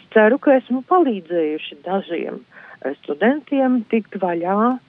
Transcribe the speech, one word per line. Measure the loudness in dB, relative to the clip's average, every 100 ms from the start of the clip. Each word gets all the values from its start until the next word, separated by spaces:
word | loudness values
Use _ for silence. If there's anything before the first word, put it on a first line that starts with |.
| _
ceru, | 4 4 4
ka | 4 2
esmu | 2 -6
palīdzējuši | 0 2 2 -2 -4 -2 -2 -4 -10 -14
dažiem, | -6 -6 -4 -6 -6 -10
eh, | -16 -20 -20 -12 -10
studentiem | -8 -10 0 0 0 -2 0 0 0
tikt | -2 -4 -4 -4
vaļā | -4 -2 -2 0 0 -2